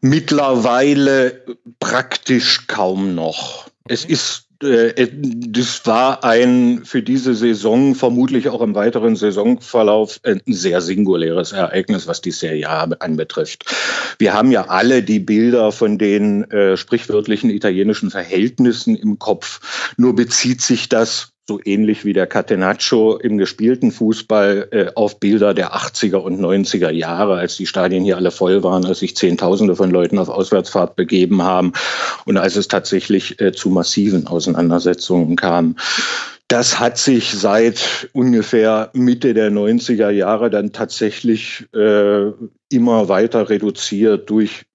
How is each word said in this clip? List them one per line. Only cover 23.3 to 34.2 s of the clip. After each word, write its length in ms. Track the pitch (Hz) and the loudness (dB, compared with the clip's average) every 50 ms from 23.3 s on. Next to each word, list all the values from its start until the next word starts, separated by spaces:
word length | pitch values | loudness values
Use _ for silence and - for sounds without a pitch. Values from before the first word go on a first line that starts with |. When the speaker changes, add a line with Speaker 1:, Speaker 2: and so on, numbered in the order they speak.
| 104 | 0
Speaker 1:
gespielten 540 | 104 98 92 - - 107 117 127 127 131 120 | 0 0 -2 -2 0 0 0 2 2 2 0
Fußball, 800 | 98 - 113 107 110 110 - _ 110 107 101 101 101 98 - - | 0 0 0 0 0 -2 -2 _ 2 2 4 2 2 0 -2 -2
äh, 160 | - 110 95 90 - | 0 0 0 0 0
auf 240 | - 110 104 - _ | -2 -2 -2 -2 _
Bilder 340 | - 101 104 110 104 104 98 | 0 2 4 4 4 4 2
der 220 | 101 92 82 - | 0 -2 -4 -4
achtziger 480 | - - - - - - 104 87 95 85 | -8 -8 -8 -6 -2 -2 0 0 0 -2
und 160 | 95 90 95 | -2 -4 -2
neunziger 540 | 98 85 95 98 98 - - 95 87 80 80 | 0 0 2 0 0 0 0 0 0 0 0
Jahre, 460 | 82 80 80 85 85 104 104 95 87 | -2 -4 -4 -2 -2 0 0 0 0
als 180 | 90 87 - | -2 -4 -6
die 100 | - 95 | -6 -8
Stadien 380 | 82 - 95 90 85 92 92 92 | -6 -2 -2 0 0 0 0 0
hier 120 | 98 92 | 0 0
alle 140 | 87 92 87 | 0 0 -2
voll 320 | 85 - 95 90 92 101 90 | 0 0 0 2 2 2 2
waren, 240 | 92 90 92 92 | 2 0 0 0
als 140 | 90 92 - | -2 -2 -4
sich 160 | - 90 - | -4 -6 -4
Zehntausende 580 | - - 92 87 85 - 87 92 98 107 101 90 | -2 0 0 0 0 0 0 2 2 2 2 2
von 160 | 87 98 92 | 2 0 2
Leuten 300 | 90 90 87 85 - 101 | 2 2 2 2 0 0
auf 80 | 92 85 | -2 -2
Auswärtsfahrt 680 | - 98 95 - - 98 90 - - 101 87 85 - | -2 -4 -2 0 0 0 0 0 0 0 -2 -2 -2
begeben 480 | - 90 82 - 95 90 87 101 95 85 | -4 -2 0 2 2 2 4 2 2 2
haben 300 | 92 92 90 92 90 87 - - - - - - - - - - | 2 2 2 0 0 -2 -4 -6 -6 -6 -6 -6 -6 -8 -8 -4
und 120 | - 107 | -2 0
als 180 | 98 87 95 85 | 0 0 0 0
es 140 | 101 98 - | -2 -2 0
tatsächlich, 720 | - 101 - - - 95 - - 104 95 - - - - | -2 -2 -2 0 -2 -2 0 0 -2 -2 -2 -4 -6 -2
äh, 100 | 113 95 | -2 -2
zu 200 | 92 - - 98 | 0 0 -2 0
massiven 580 | 92 92 85 - - - 101 104 95 90 | 0 0 0 0 0 0 0 2 2 0